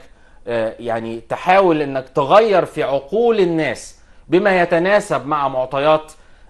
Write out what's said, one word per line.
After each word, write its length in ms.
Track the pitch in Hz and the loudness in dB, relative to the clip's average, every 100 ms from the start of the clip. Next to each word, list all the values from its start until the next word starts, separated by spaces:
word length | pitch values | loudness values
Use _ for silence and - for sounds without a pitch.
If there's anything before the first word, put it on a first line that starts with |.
| - - _ - - | -12 -20 _ -16 -6
آه، 280 | 117 110 - | -4 -4 -6
يعني 420 | 117 113 113 113 - | -6 -6 -6 -10 -10
تحاول 520 | 123 180 196 185 156 | -6 2 4 4 2
إنك 280 | 139 135 - | -2 -6 -4
تغير 560 | 156 135 196 226 185 - | -4 4 4 4 2 0
في 180 | 156 | -4
عقول 560 | 127 139 - 214 240 214 | -4 -4 -4 -2 0 2
الناس 600 | 175 160 143 107 - - - - - | 0 0 -4 -6 -12 -20 -20 -20 -2
بما 340 | 170 208 185 | 0 2 2
يتناسب 640 | 175 170 185 208 202 139 135 | 2 0 2 0 0 -4 -4
مع 220 | 151 139 | -2 -2
معطيات 640 | 131 127 139 147 156 - - - - | -4 -4 -2 2 2 -2 -20 -20 -20